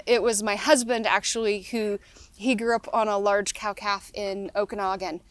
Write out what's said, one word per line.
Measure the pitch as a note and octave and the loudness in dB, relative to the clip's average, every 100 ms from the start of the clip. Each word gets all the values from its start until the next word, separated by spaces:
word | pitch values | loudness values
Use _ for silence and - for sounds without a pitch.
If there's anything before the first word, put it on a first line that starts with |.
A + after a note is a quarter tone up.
| - | 2
it | A#3+ | 2
was | A3 G#3 | 4 0
my | G#3+ G3+ | 0 0
husband, | C#4 D4 A#3 A#3 A3 | 4 4 4 0 2
actually, | F#3+ - A#3 A3 G#3 | 2 0 -2 0 -2
who, | F3+ A#3 G#3+ G3+ - - - - | -2 -2 -2 -4 -8 -20 -20 -6
he | A3+ A3+ | 0 0
grew | A3+ A#3 | 2 0
up | - | 0
on | A3+ G#3+ | 0 2
a | G3+ | 2
large | G3+ G3+ G3+ | 2 2 0
cow | - G#3+ | -4 -6
calf | G3 G#3 G3 - - | -4 -4 -4 -6 -8
in | G3+ G3 G3 G3+ | -6 -6 -6 -2
Okanagan. | G3+ G#3 F#3+ F#3+ F#3 E3+ - | -2 -2 -4 -2 -6 -8 -14